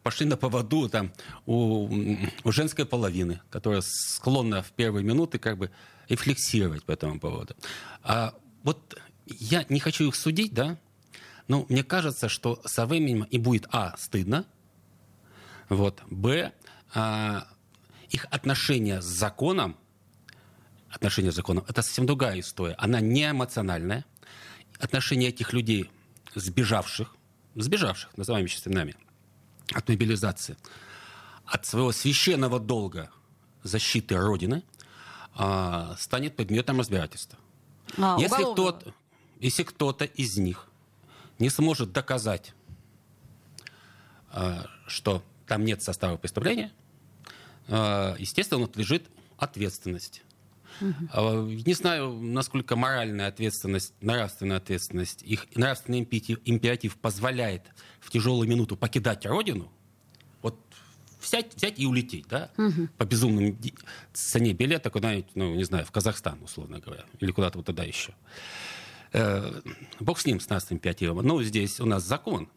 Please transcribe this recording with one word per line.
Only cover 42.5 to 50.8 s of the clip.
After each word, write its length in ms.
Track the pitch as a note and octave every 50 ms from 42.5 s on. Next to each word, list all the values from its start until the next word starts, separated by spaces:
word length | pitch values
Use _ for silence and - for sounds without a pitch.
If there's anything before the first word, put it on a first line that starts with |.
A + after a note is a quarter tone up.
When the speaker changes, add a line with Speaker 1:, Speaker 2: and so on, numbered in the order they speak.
| - _ _ - - - - - - _ _ _ - _ - - - - _ - - - - - - - - - - - - - - - - -
Speaker 1:
а, 360 | - F#2+ F#2 F#2 F2 F2 - - - - -
что 360 | - - - - A2 G2 F2+ - - - - -
там 180 | - A2 G#2 G#2+
нет 160 | A2 G#2 G2
состава 360 | - - F#2 - - F2+ E2+
преступления, 540 | E2 - F2+ - G#2+ - F#3 A#3 A#3 G#3+ G#3 - _ _ _ _ _ - - - - - - - - - - - - -
а, 480 | - G#2+ A2 G#2+ G#2 G2+ G2+ G2 F#2+ F2+
естественно, 440 | F2+ G2 - - - - - D3+ B2+
он 60 | B2
подлежит 420 | A2 - G#2+ G#2+ F#2+ D3 E3+ - - - - - - -
ответственности. 840 | - D3 C#3 - - G#2 F#2+ - - - F#2 F2+ F2 - - - - - _ _ _ _ - _ _ _ - -
Speaker 2:
Мгм. 300 | -